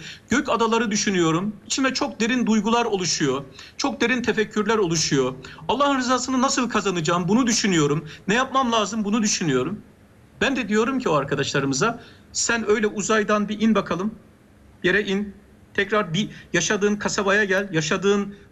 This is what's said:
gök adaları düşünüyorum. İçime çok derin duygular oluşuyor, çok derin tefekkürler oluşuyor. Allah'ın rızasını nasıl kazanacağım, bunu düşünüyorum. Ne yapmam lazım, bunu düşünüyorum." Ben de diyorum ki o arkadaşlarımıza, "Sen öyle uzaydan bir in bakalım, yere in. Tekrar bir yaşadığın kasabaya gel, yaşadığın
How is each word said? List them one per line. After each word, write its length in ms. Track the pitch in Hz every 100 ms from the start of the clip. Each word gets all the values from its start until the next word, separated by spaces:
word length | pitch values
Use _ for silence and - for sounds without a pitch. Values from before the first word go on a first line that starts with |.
| - - -
gök 200 | 254 302
adaları 420 | 143 226 226 240
düşünüyorum. 640 | 208 220 185 160 160 208 - -
İçime 280 | - 262
çok 260 | 262 277 -
derin 260 | 226 254 202
duygular 400 | 220 202 233 233
oluşuyor, 580 | 196 175 - 143 131 - - - -
çok 240 | 277 214
derin 200 | 233 254
tefekkürler 560 | 220 202 214 214 208 220
oluşuyor. 560 | 175 165 - 143 127 127 - - -
Allah'ın 300 | 240 285 269
rızasını 440 | 240 254 254 262
nasıl 280 | 269 277 240
kazanacağım, 580 | 214 190 175 156 175 175
bunu 200 | 220 240
düşünüyorum. 600 | 220 208 170 143 151 - - -
Ne 60 |
yapmam 380 | 233 262 262 247
lazım, 320 | 226 196 226
bunu 200 | 202 233
düşünüyorum." 580 | 208 - 160 127 139 208 - - - - - -
Ben 140 | 233 262
de 140 | 202
diyorum 300 | 214 233 262
ki 100 | 185
o 40 |
arkadaşlarımıza, 880 | 151 135 147 139 147 139 131 220 233 - - -
"Sen 360 | - - 233 208
öyle 180 | 226 214
uzaydan 640 | 208 175 220 208 214 208
bir 120 | 202
in 140 | 220 202
bakalım, 400 | - 170 208 - - - - - - -
yere 200 | 175 190
in. 300 | 208 196 202 - - - -
Tekrar 400 | - 196 214 175
bir 160 | 165 214 - -
yaşadığın 420 | 175 - 208 208 208
kasabaya 480 | 190 - 196 202
gel, 260 | 202 190 202
yaşadığın 640 | 160 156 190 196 202 202 - -